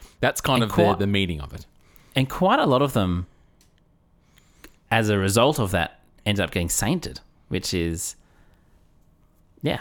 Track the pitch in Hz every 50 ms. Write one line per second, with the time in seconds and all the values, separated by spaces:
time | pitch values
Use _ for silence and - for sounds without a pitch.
0 | - - _ _ - 131 - - - - 135 127 120 104 95 - 85 82 85 87
1 | 101 98 101 98 98 85 85 73 71 - - 67 - - _ _ _ _ _ -
2 | - - - 135 135 131 - - 185 190 233 294 294 175 131 127 143 135 - 120
3 | 98 92 90 87 87 - - _ _ _ _ _ _ _ _ _ _ _ _ _
4 | _ _ _ _ _ _ _ _ _ _ _ _ - - - _ _ _ 110 113
5 | 110 107 104 101 95 98 98 117 117 143 156 - 113 92 92 90 80 - - _
6 | _ _ _ _ _ 107 104 98 95 80 - 95 85 80 - - - 104 170 180
7 | - - - - - _ _ _ _ _ - 95 87 - - 92 85 82 82 87
8 | - - - - _ _ _ _ - _ _ _ _ _ _ _ _ _ _ _
9 | _ _ _ _ _ _ _ _ _ _ _ _ - 147 - -